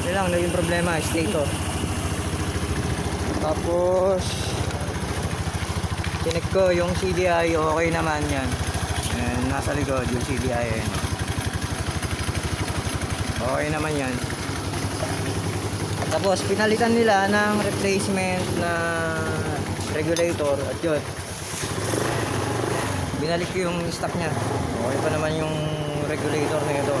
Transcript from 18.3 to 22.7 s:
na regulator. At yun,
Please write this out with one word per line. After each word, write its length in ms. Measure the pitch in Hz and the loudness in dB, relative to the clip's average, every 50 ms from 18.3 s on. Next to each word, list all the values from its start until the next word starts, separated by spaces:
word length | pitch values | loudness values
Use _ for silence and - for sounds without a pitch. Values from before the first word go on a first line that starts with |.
| 180 185 180 - - 170 170 | 0 0 0 0 0 0 0
na 80 | 170 170 165 170 170 165 165 165 165 160 160 160 160 156 160 156 156 151 139 - - - - - - | 0 0 0 0 0 0 0 0 -2 -2 -2 -2 -2 -2 -2 -2 -2 -2 -4 -2 -4 -4 -4 -4 -2
regulator. 640 | 143 147 156 160 170 165 170 170 160 - 151 143 139 | -2 0 2 2 2 2 2 2 2 0 2 2 2
At 240 | 135 135 120 131 - | 0 0 -2 -4 -2
yun, 220 | - 165 156 147 131 - - - - - - - - - - - - - - - - - - - - - - - - - - - - - - - - - | 0 0 0 0 -2 -4 -8 -8 -8 -8 -8 -8 -8 -8 -6 -6 -4 -4 -4 -4 -2 -2 -2 0 0 0 -2 -2 -2 -2 -2 -2 -2 -2 -2 -2 -2 -2